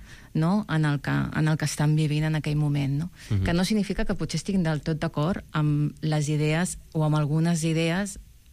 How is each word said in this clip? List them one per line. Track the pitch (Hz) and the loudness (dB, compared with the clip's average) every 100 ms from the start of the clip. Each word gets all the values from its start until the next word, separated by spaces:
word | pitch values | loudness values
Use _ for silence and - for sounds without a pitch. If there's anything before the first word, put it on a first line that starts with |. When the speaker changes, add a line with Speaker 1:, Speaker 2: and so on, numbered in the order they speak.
| - - - | -16 -20 -6
Speaker 1:
no? | 156 165 208 - | 0 2 2 0
en | 156 151 | 0 2
el | 143 | 0
que, | 143 | -2
en | 143 135 - 156 | -2 -2 0 0
el | 156 | 2
que | 151 | -2
estan | - 151 151 | 0 2 2
vivint | 156 151 156 | 2 0 0
en | 156 | 0
aquell | 151 151 | 0 0
moment, | 147 143 139 143 | 0 0 0 -2
no? | 175 - - | -4 -8 -4
Speaker 2:
Mhm. | 101 | 0
Speaker 1:
Que | 92 | 2
no | 170 185 | 2 2
significa | 220 190 180 - | 0 0 -2 -2
que | - | -2
potser | 156 160 | -4 -4
estiguin | - 190 | -2 0
del | 160 151 | 0 0
tot | 160 156 | -2 -2
d'acord | 165 147 156 208 - | -2 -2 -2 -2 -4
amb | 160 151 147 147 - | 0 2 2 0 -2
les | 156 151 147 | -2 0 0
idees | 151 151 156 - - - | 0 2 0 -2 -6 -6
o | 160 | 0
amb | 156 151 | 2 2
algunes | 143 160 165 170 | 2 2 2 0
idees | 165 160 165 180 202 - - - - | 0 0 0 0 -4 -8 -18 -20 -20